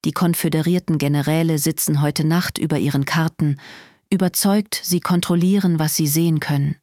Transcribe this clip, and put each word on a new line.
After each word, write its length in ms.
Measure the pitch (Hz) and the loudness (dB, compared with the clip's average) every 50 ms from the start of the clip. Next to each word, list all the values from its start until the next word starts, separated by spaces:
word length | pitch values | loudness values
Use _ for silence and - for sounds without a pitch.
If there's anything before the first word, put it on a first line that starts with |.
| - | -4
Die 60 | 156 | -4
konföderierten 840 | 143 - 185 170 170 - - 165 151 160 151 170 180 180 - - 160 | -2 0 0 0 0 0 -2 0 0 0 0 2 0 0 0 -2 -2
Generäle 600 | 143 143 147 147 147 139 151 156 160 165 165 160 147 | 0 0 0 0 0 0 0 0 0 0 0 0 0
sitzen 420 | 143 160 156 - - - 151 143 | -2 -2 -2 -2 -2 -2 0 0
heute 240 | 147 147 147 - 151 | 0 0 0 0 0
Nacht 320 | 156 165 175 - - - | 2 2 0 0 -2 -6
über 220 | - - 147 151 143 | -6 -4 -2 0 0
ihren 260 | 95 143 - 143 139 | 0 0 0 0 -2
Karten, 560 | - - 165 160 160 - - 156 147 139 139 - - - - - - _ _ _ _ | 0 0 0 0 -2 -2 -2 0 0 0 -2 -8 -20 -20 -20 -20 -20 _ _ _ _
überzeugt, 720 | 196 175 185 175 - - - 202 196 214 202 - - - | 0 0 0 0 0 0 0 2 2 2 0 -2 -8 -8
sie 180 | - - 180 175 | -4 -2 -2 -2
kontrollieren, 800 | - - 180 175 - - 175 170 170 185 196 202 190 180 170 156 | 0 0 0 0 0 0 0 2 2 2 2 2 2 2 2 0
was 160 | 156 151 - | 0 0 0
sie 100 | - 160 | 0 0
sehen 320 | 143 143 160 170 170 160 151 | 0 2 2 2 2 2 0
können. 380 | - - 147 143 143 147 - _ | 0 -2 0 0 0 -2 -4 _